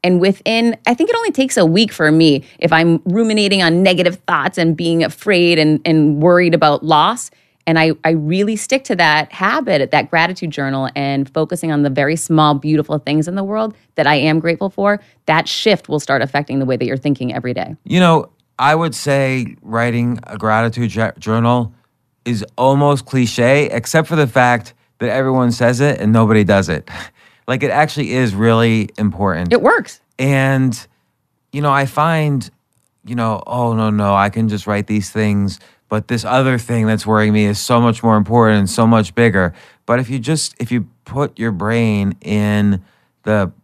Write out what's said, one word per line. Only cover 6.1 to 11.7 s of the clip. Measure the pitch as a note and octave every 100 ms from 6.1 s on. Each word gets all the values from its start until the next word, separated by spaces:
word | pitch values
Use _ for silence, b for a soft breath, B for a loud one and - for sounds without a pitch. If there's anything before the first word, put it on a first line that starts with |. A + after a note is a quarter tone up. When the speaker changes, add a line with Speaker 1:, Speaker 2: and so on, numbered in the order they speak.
| D3
Speaker 1:
worried | E3 F3 F3
about | E3 D#3 C#3+
loss. | D#3 D3+ E3+ A#3+ - _ _ _ -
And | D#3+
I, | D#3+ D#3 D#3+
I |
really | E3 D3+ F3+ G#3 G#3+
stick | - C4 C4+
to | G3
that | E3 D3+ D3+
habit, | - F#3+ C4+ A#3+ D#3+ C3
that | D3+ -
gratitude | E3+ E3+ F#3 E3+
journal, | D3 C#3 C3+ C3 C#3
and | C#3 C#3 C3+
focusing | - D#3 F3+
on | D#3+